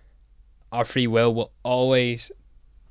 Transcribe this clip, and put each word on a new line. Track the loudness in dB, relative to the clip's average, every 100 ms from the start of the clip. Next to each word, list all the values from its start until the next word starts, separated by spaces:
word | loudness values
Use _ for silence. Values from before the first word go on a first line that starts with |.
| -20 _ _ -20 _ _ _
our | -4
free | -2 -2 0
will | 2 2
will | 0 -6 _
always | -4 0 2 2 0 -4 -10 -18 _ -20 -20 -20 -16